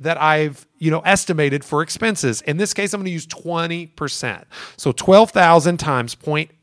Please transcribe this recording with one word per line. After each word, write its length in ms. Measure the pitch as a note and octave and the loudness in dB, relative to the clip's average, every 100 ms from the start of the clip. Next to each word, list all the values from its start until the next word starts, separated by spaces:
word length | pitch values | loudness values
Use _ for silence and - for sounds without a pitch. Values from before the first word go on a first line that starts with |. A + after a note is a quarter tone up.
that 200 | D3 D#3+ | -6 0
I've, 420 | D#3 D#3 D#3 C#3+ - - | 2 2 0 -6 -20 -4
you 140 | D#3+ | -2
know, 80 | D#3 | 0
estimated 640 | E3+ G3 - D#3+ D3 C#3 | 2 0 0 0 0 0
for 180 | - D3+ | -2 -4
expenses. 580 | D#3+ - A3 G3+ C3+ A2 | -4 -4 -4 -2 -2 -2
In 140 | - D3+ | -4 -4
this 160 | G#3 | -4
case, 220 | - G3+ | -2 -4
I'm 60 | G#3 | -4
gonna 100 | F#3+ | -6
use 160 | E3 - | -8 -10
twenty 600 | - E3+ E3+ E3+ E3+ E3 | -14 -6 -4 -4 -6 -10
percent. 580 | - D3 - B2 F2+ - - - - | -10 -8 -6 -8 -8 -14 -20 -20 -6
So 160 | - | -4
twelve 400 | A#2+ - G3 A3 | -2 6 6 6
thousand 460 | G3+ E3+ E3+ D#3 F3 | 4 6 6 4 -2
times 360 | D#3 C3 A#2 | -2 -2 -4
point 380 | - - D3+ D#3 _ | -8 -4 -4 -6 _